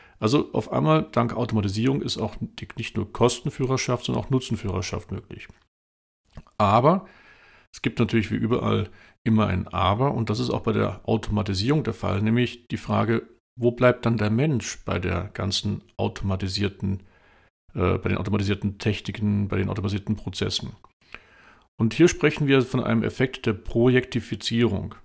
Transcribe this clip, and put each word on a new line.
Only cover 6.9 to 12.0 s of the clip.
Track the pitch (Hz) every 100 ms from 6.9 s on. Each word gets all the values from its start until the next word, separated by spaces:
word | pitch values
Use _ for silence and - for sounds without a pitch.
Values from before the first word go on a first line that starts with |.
| 185 - - - - - - _
es | -
gibt | 127 113
natürlich | 110 117 101
wie | 110
überall | 110 123 107 104 101 - - _ -
immer | 110 104
ein | 92 90
Aber | 87 92 104 139
und | 123 110
das | 107
ist | 123
auch | 113
bei | 117
der | 107 104 95
Automatisierung | - 113 110 104 101 98 110 156
der | 117
Fall, | 104